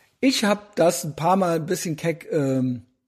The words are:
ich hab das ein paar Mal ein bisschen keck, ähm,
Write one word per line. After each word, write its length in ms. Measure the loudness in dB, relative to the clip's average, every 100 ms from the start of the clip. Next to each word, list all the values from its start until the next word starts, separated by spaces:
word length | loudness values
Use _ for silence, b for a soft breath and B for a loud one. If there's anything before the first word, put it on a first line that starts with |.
| b b
ich 240 | 0 2 0
hab 300 | 0 -2 0
das 280 | 2 2 -4
ein 100 | -2
paar 200 | 2 2
Mal 180 | 2 0
ein 80 | -2
bisschen 300 | -4 -4 -4
keck, 320 | -4 -6 -4
ähm, 540 | -2 0 0 0 -4 -10 _